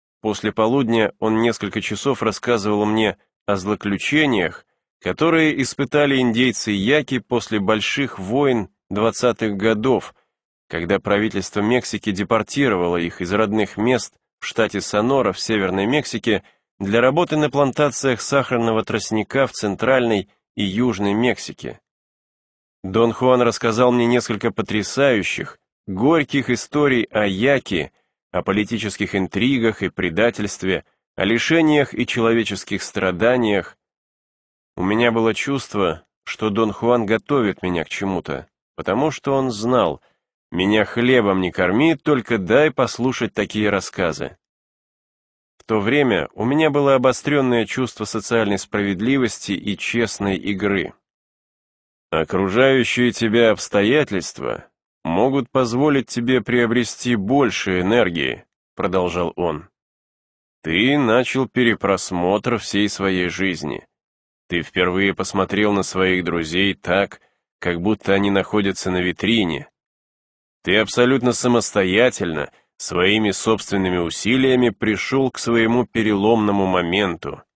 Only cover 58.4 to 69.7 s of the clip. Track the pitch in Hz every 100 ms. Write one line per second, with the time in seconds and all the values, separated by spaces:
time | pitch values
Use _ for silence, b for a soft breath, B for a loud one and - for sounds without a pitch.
58.4 | - _ _ - 98 92 90 87 87 -
59.4 | 87 76 85 _ _ _ _ _ _ _
60.4 | _ _ 78 82 120 147 123 117 127 135
61.4 | 131 127 185 - 98 95 - 92 87 104
62.4 | - 117 - 101 104 - 95 92 90 87
63.4 | 95 85 76 50 - _ _ _ _ _
64.4 | _ 87 80 - 90 92 98 90 92 101
65.4 | 95 98 104 101 90 92 95 92 85 85
66.4 | 80 87 98 90 - 92 98 - _ _
67.4 | _ _ 95 85 90 104 - 98 101 98
68.4 | 95 104 98 92 95 92 90 85 95 113
69.4 | 92 71 71